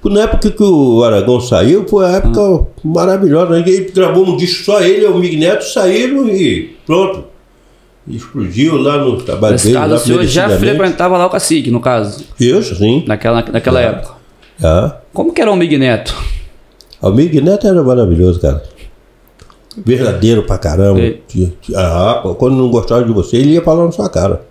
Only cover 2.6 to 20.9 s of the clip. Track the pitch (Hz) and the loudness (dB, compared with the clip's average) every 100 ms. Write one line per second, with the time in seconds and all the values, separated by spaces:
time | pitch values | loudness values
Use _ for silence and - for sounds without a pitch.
2.6 | - - 156 170 180 196 190 151 180 170 | -2 -4 -4 0 0 2 2 2 2 0
3.6 | 175 185 185 185 175 170 190 147 180 - | 2 0 0 -2 2 2 2 0 -2 -4
4.6 | - 202 180 208 208 175 180 156 165 214 | -2 0 2 2 2 0 -2 0 0 -2
5.6 | - - 185 208 254 277 233 190 147 95 | -4 -2 0 0 0 0 0 0 0 -2
6.6 | - - - 170 196 80 - - _ _ | -8 -14 -2 0 0 -4 -14 -20 _ _
7.6 | _ _ _ _ - - - 139 92 95 | _ _ _ _ -14 -14 -10 -8 -6 0
8.6 | 156 147 139 147 135 107 - 95 107 120 | 0 2 0 0 -2 -4 -6 -2 0 2
9.6 | 107 135 151 151 123 180 175 175 202 185 | 2 2 2 0 0 0 0 0 0 0
10.6 | 202 202 185 - 180 180 180 190 - 160 | 0 0 -2 0 0 0 0 -2 -2 -2
11.6 | 123 120 131 120 101 - - - 123 180 | 0 -2 0 -2 -4 -10 -18 -2 0 0
12.6 | - 90 107 131 - 104 113 117 - 117 | -2 -2 0 0 -2 -4 -2 -2 -2 -4
13.6 | 127 127 117 101 - - _ _ - - | 0 0 0 -4 -12 -16 _ _ -20 -4
14.6 | 82 82 135 - _ - 330 339 233 190 | 0 0 0 -6 _ -4 -4 0 0 0
15.6 | 170 143 131 110 - - - - - - | 0 2 0 0 -4 -8 -6 -8 -10 -20
16.6 | _ _ - - 101 110 165 156 156 202 | _ _ -20 -6 0 2 2 2 2 2
17.6 | 208 180 131 127 104 82 90 85 71 71 | 2 2 2 2 2 2 2 2 -2 -2
18.6 | - - - - _ _ _ _ - _ | -8 -20 -20 -20 _ _ _ _ -20 _
19.6 | _ - 113 123 120 87 107 113 - 95 | _ -6 -2 0 0 0 2 2 0 -4
20.6 | 90 85 101 | -2 0 2